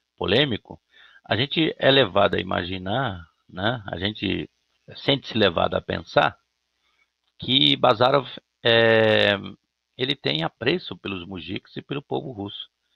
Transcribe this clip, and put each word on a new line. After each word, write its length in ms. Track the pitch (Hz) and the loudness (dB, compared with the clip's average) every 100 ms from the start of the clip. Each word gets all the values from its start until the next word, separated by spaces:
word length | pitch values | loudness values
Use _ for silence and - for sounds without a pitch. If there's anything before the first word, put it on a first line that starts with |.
| _ - | _ -6
polêmico, 640 | 87 110 147 101 - - _ _ - _ | 0 2 0 -2 -8 -20 _ _ -20 _
a 120 | - 104 | -4 -2
gente 360 | 143 170 156 - | -2 0 -2 2
é 100 | 135 | 4
levado 460 | 135 104 98 98 | 4 4 4 2
a 60 | 92 | 2
imaginar, 840 | 92 95 87 95 92 120 127 90 82 _ _ | -2 -4 -4 -6 -4 -4 -4 -8 -16 _ _
né, 320 | 87 104 123 95 | -6 -4 -4 -8
a 100 | 85 | -6
gente 540 | 98 107 98 87 - _ _ _ - 151 | -6 -4 -4 -4 -6 _ _ _ -20 -6
sente-se 420 | - 139 - 110 | -2 -2 -2 2
levado 380 | 98 85 90 90 | 2 2 0 -2
a 40 | |
pensar 560 | - 90 - 147 151 - _ _ _ _ _ _ _ _ _ - | -4 -6 -2 0 0 -2 _ _ _ _ _ _ _ _ _ -10
que 380 | 123 135 147 131 | 0 2 2 4
Bazarov, 520 | 127 110 127 143 123 - - _ | 2 4 4 2 0 -12 -20 _
é, 800 | 120 117 113 113 110 107 104 98 98 - _ _ _ - | 2 4 6 6 6 4 4 2 -4 -16 _ _ _ -6
ele 200 | 127 139 | -4 -4
tem 260 | 131 156 | -4 -4
apreço 540 | 160 - 117 180 - 95 | -4 -4 -2 -2 -4 -12
pelos 280 | 107 95 | -10 -10
mujiques 520 | 87 92 80 104 - - | -10 -12 -10 -12 -12 -14
e 60 | |
pelo 200 | - 143 | -10 -12
povo 300 | - 131 143 | -8 -8 -8
russo. 360 | 101 101 - - _ _ | -10 -12 -12 -18 _ _